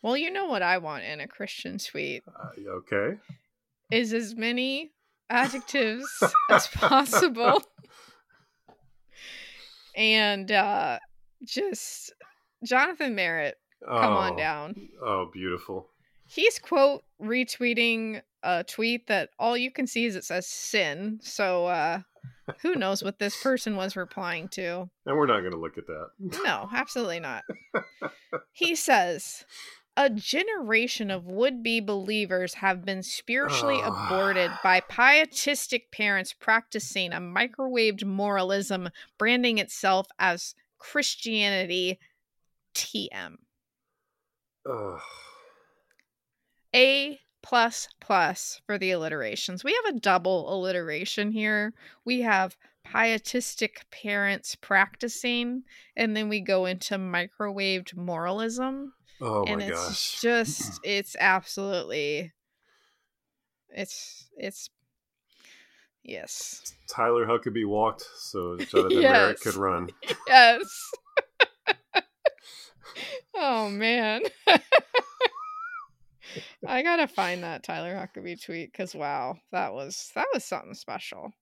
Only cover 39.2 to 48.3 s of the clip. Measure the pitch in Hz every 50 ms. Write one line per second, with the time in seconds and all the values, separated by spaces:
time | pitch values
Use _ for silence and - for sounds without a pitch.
39.2 | 208 220 240 247 247 247 233 214 196 - - - - 190 190 185 196 - - _
40.2 | - 190 175 175 - - - _ _ _ _ _ - - - 294 277 - - -
41.2 | - 233 220 214 208 202 196 190 185 175 175 185 180 180 185 - _ _ _ _
42.2 | _ _ _ _ _ _ _ _ _ _ _ - - - - 214 196 - - 98
43.2 | 90 82 82 - _ _ _ _ _ _ _ _ _ _ _ _ _ _ _ _
44.2 | _ _ _ _ _ _ _ _ _ 135 131 117 104 98 90 80 - - - -
45.2 | - - - - - - _ _ _ _ _ _ _ _ _ _ _ _ _ _
46.2 | _ _ _ _ _ _ _ _ _ _ - 247 254 269 269 277 277 294 294 269
47.2 | _ _ _ _ - - - 240 226 233 226 - - - - _ - - 202 190
48.2 | 170 151